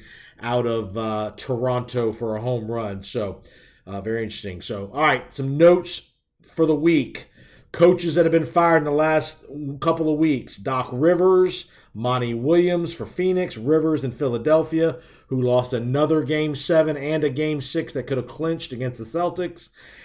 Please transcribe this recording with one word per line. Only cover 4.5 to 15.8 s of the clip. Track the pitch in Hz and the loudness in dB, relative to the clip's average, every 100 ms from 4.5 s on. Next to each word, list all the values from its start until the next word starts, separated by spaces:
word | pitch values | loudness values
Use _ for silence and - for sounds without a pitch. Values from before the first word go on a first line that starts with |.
| 87 | -10
So, | - 104 98 | -8 -8 -6
all | 156 | 0
right, | 156 127 - | 0 0 -4
some | - 135 143 | -8 -4 6
notes | 170 180 175 - - _ _ _ | 6 6 2 -12 -14 _ _ _
for | - - 160 | -8 0 2
the | 151 | 4
week. | 165 156 113 - - _ - - _ | 4 2 0 -8 -18 _ -20 -20 _
Coaches | - 175 175 170 147 | 4 6 6 2 2
that | 165 | 4
have | |
been | 160 143 | 2 2
fired | 175 170 160 | 2 4 4
in | |
the | 147 | 2
last | 147 156 156 - - - 147 143 139 | 2 2 2 0 -8 -14 -10 -10 -4
couple | 165 160 156 | -2 0 0
of | 151 | 2
weeks. | 160 131 - - | 2 0 -4 -10
Doc | 117 127 123 | -6 -4 -4
Rivers, | 123 160 170 185 185 185 - - _ _ | 0 2 4 6 6 4 0 -14 _ _
Monty | 104 123 127 120 | -6 -2 0 -2
Williams | 117 135 175 180 175 170 | -2 2 4 4 2 -2
for | - 107 | -6 -8
Phoenix, | - 185 185 180 113 | -2 0 0 -2 -4
Rivers | 120 156 160 151 | 2 2 2 0
in | 127 | -2
Philadelphia, | 120 139 117 147 160 156 160 165 165 - - - | -4 -2 0 4 4 2 0 0 -2 -12 -20 -6
who | 131 | -2
lost | 123 123 123 | 2 2 0
another | 117 | -2